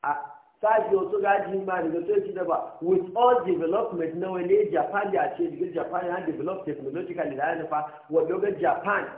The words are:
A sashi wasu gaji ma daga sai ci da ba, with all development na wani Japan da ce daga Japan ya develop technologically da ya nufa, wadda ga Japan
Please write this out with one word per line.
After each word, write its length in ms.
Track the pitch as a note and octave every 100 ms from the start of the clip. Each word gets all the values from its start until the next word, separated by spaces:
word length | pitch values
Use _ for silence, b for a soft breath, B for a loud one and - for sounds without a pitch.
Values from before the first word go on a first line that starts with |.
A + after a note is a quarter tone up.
A 120 | C#3 C#3+ - - _ _
sashi 340 | G#3+ A3 G3+ G3
wasu 240 | - G#3
gaji 360 | G3 G3 F#3 F#3+ F#3+
ma 160 | F3+
daga 240 | E3 E3 F#3
sai 160 | G#3 G3
ci 80 |
da 100 | F#3
ba, 340 | E3+ D#3 - -
with 340 | E3 F#3 F3+ A3
all 280 | B3 B3 F3+
development 720 | E3 E3 G3 A#3 F3 D#3+ E3
na 160 | F#3
wani 380 | F#3 F3 G3+ G3+
Japan 400 | E3 D3 G3+ G3+
da 240 | F#3+ D3+ -
ce 120 | E3+
daga 200 | C#3+ F3
Japan 320 | E3 - F3 E3+
ya 180 | F3 E3
develop 400 | C#3+ D#3 F#3+ -
technologically 720 | D3 C3+ D3+ F#3 E3+ D3+ C3
da 140 | D3+
ya 60 | E3
nufa, 300 | D#3 D3+ D3+ B B
wadda 280 | D#3 D#3+ F#3
ga 100 | G3+ F3+
Japan 460 | D#3+ C#3+ G3+ G3+ -